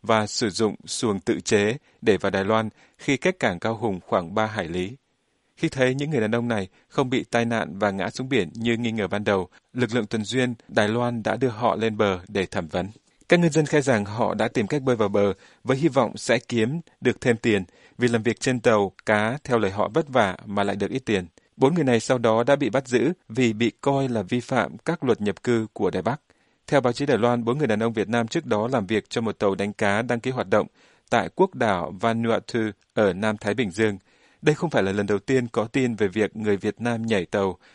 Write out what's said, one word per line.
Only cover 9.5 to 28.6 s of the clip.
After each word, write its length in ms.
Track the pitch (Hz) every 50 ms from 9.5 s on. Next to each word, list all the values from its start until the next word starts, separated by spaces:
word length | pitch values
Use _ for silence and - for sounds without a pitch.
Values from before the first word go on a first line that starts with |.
| - _ _ _ -
lực 220 | 127 120 110 110
lượng 120 | 127 107
tuần 180 | 107 - 110 107
duyên 300 | 98 117 131 127 123 120 117 _ -
Đài 200 | - - 107 104
Loan 340 | 110 117 120 120 120 117 104
đã 140 | 107 101
đưa 120 | 117 131 127
họ 280 | 107 104 120 120 -
lên 200 | 107 110 113 107
bờ 220 | 104 107 101 95 90 92 92
để 180 | 107 101 92
thẩm 220 | - - 104 85 80
vấn. 200 | - 90 90 98 110 - _ _ _ _ _ -
Các 120 | 175 175
ngư 80 | 170 165
dân 180 | 139 156 156
khai 160 | 143 - 151 139
rằng 220 | 135 127 107 101
họ 300 | 98 104 117 120 98 92
đã 140 | 104 107 117
tìm 180 | - 131 110
cách 160 | 95 - 147 131
bơi 140 | 131 123
vào 120 | 110 110 101
bờ 240 | 101 101 101 101 95 - - - _ _ -
với 120 | - 131
hy 120 | 135 147 165
vọng 280 | 127 139 120 104 -
sẽ 220 | - - - 123 113
kiếm 420 | - - - 117 110 117 143 170 - - _ _
được 200 | - 127 113 -
thêm 160 | - 131 117
tiền 280 | 110 - 131 107 101 92 - _ _ - - _ -
vì 100 | 120 120
làm 140 | 117 113 107
việc 180 | 120 110 -
trên 200 | - - 127 123
tàu 320 | - 120 113 107 101 95 - - -
cá, 320 | - 110 104 104 110 123 147 -
theo 140 | - 123 117
lời 120 | 107 95
họ, 200 | 95 101 101 90 107
vất 140 | 156 165 143
vả 280 | 127 127 110 95 90 - -
mà 180 | 110 101 104 101
lại 120 | 101 98
được 140 | 101 101 98
ít 120 | - 135 -
tiền. 200 | - 110 95 90 85 _ _ _ _ _
Bốn 180 | - 123 135 170
người 100 | 180 151
này 160 | 131 123 113
sau 180 | - - 135 127
đó 260 | 117 117 110 113 117
đã 120 | 123 143
bị 140 | 143 143 117
bắt 180 | 101 131 135 -
giữ 240 | 123 117 110 143 180 - _ -
vì 240 | 110 123 131 117 110
bị 200 | 104 117 113 - _
coi 280 | - 143 139 139 135 131
là 140 | 120 110 98
vi 180 | 90 120 123
phạm 380 | 120 - 135 127 101 73 - 104
các 260 | - - 160 - -
luật 160 | 131 113 -
nhập 220 | 104 104 95 - -
cư 240 | - 120 113 110 104 -
của 180 | - 101 92
Đài 120 | 87 98 85
Bắc. 180 | 110 131 - _ _ _ _ _ _ _ _ _
Theo 140 | - - 143
báo 120 | 120 123 120
chí 140 | - 143
Đài 120 | 143 135 104
Loan, 260 | 107 120 120 120 117
bốn 140 | 113 120 147
người 80 | 156
đàn 160 | 120 107 104 110
ông 100 | 117 113
Việt 160 | 110 101 95
Nam 200 | 117 120 117 113
trước 180 | - - 147
đó 220 | 123 113 104